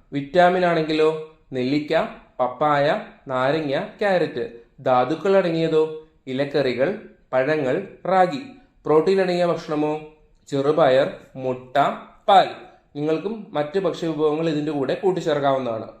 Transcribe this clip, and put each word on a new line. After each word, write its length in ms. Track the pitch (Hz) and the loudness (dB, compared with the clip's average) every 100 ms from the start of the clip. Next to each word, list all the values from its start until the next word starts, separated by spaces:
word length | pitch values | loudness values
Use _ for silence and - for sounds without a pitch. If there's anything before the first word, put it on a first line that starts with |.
| _ | _
വിറ്റാമിൻ 520 | 143 139 180 180 185 | -10 -2 4 4 4
ആണെങ്കിലോ? 460 | 175 165 156 156 156 156 - - _ | 2 0 0 0 0 0 -8 -18 _
നെല്ലിക്ക, 500 | 131 127 147 147 160 220 - - - | -6 -2 -2 0 -2 -2 -8 -14 -4
പപ്പായ, 460 | 123 - 151 143 143 208 - - 139 | -4 0 0 2 2 0 -4 -16 -8
നാരങ്ങ, 520 | 127 131 156 147 139 202 - | -2 0 0 -2 -4 -6 -4
ക്യാരറ്റ്. 440 | 208 180 151 123 117 - - - | 0 0 0 -4 -8 -12 -20 -6
ധാതുക്കൾ 560 | 131 123 127 160 202 196 | 0 2 2 0 2 2
അടങ്ങിയതോ? 480 | 175 165 160 156 156 - - _ 135 | 2 0 2 2 0 -4 -16 _ -8
ഇലക്കറികൾ, 720 | 127 143 151 131 120 151 214 - - _ | -4 -2 0 0 0 -2 -2 -10 -20 _
പഴങ്ങൾ, 560 | 131 135 156 127 156 190 - | 0 0 0 0 -2 -4 -10
റാഗി. 380 | 170 185 180 139 - - _ _ 147 | 0 2 2 0 -10 -18 _ _ 2
പ്രോട്ടീൻ 340 | 156 156 190 | 4 4 2
അടങ്ങിയ 260 | 180 175 175 | 2 0 0
ഭക്ഷണമോ? 540 | 160 - 151 151 151 156 - _ _ - | -2 -4 -2 -2 -4 -8 -20 _ _ -6
ചെറുപയർ, 600 | 139 139 160 147 131 143 - - 131 | -2 0 4 4 4 2 -4 -16 -8
മുട്ട, 400 | 131 127 127 139 160 214 - _ - | -6 -6 -4 0 0 -2 -12 _ 4
പാൽ. 200 | 190 135 - - - _ 143 | 4 4 -2 -18 -20 _ -6
നിങ്ങൾക്കും 500 | 151 156 196 226 196 | -2 -2 -4 -8 -6
മറ്റ് 280 | 147 147 196 | -6 -4 -2
ഭക്ഷ്യവിഭവങ്ങൾ 720 | 175 - 165 151 156 151 165 | -2 -2 -4 0 0 0 -2
ഇതിൻ്റെ 240 | 151 151 | -2 -4
കൂടെ 220 | 147 131 | -2 -2
കൂട്ടിച്ചേർക്കാവുന്നതാണ്. 920 | - 190 170 165 143 139 135 123 110 101 - | -2 0 0 -2 0 0 0 -2 -6 -10 -16